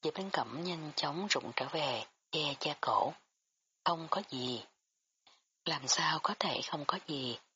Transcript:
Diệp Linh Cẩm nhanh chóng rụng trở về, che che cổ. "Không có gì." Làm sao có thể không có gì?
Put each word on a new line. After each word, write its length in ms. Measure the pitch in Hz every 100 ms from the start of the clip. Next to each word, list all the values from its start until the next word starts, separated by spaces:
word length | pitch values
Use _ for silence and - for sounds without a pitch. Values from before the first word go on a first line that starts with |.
Diệp 140 | 156 -
Linh 140 | 196
Cẩm 340 | 190 113 123
nhanh 280 | 175 170 156 147
chóng 300 | 151 151 202
rụng 220 | 139 113 120
trở 120 | 131
về, 380 | 160 147 117 110 _ _
che 240 | - 151 139
che 160 | - 147
cổ. 320 | - 107 131 165 _ _ _ _ _ _
"Không 240 | - 170 160
có 120 | 190 214
gì." 360 | 131 127 120 101 _ _ _ _ _ - _ _ _
Làm 240 | - 151 131
sao 320 | - 160 156
có 120 | - 208
thể 220 | 143 135 -
không 180 | 156 143
có 120 | 190 -
gì? 320 | 147 131 120 _